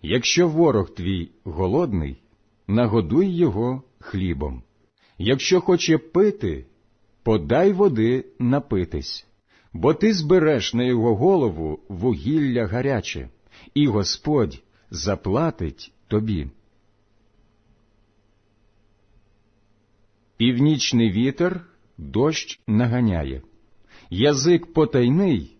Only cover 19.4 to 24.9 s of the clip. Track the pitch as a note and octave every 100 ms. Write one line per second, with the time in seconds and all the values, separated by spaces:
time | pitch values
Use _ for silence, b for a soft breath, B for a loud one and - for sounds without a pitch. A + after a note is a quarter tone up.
19.4 | _ _ _ _ _ _ _ _ _ _
20.4 | A#2 B2 D3 D3+ - A#2+ A2+ F#2+ B2+ C#3
21.4 | F3 F3+ - _ _ - D2 G#2+ C#3+ D#3
22.4 | - - - G#2+ B2 A#2+ A#2 F2 C#2+ C2
23.4 | - _ _ _ _ b b F2+ C3+ C#3+
24.4 | C#3+ E3+ E3+ - D3+